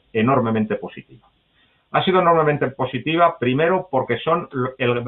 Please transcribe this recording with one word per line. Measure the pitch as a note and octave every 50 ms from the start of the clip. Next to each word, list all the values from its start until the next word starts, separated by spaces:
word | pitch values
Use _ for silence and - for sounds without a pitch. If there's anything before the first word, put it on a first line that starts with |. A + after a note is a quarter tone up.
| _ _
enormemente | - A2+ G#2+ B2+ B2+ B2 A#2 A2+ A2 A2 G#2+ G#2+ G#2
positiva. | - F2+ F2+ - - - _ - - _ _ _ _ _ _ _ _ _ _ _ _ _ _
Ha | - D3+ D3+
sido | F#3+ F3+ F3+
enormemente | F3 E3+ E3+ D#3+ D3+ D3 D3 C#3 C#3 B2+
positiva, | - - C3 B2+ - A#2+ - D3+ D#3+ E3+ F3 E3 E3 -
primero | B2 B2+ B2+ C#3 D#3+ E3+ F#3+ F#3 F#3 -
porque | - C3 B2+ - A#2 -
son | - D#3+ E3 F3 - -
l-, | - C3 B2 B2+ - -
el, | B2+ A#2+ A#2+ A#2+ A#2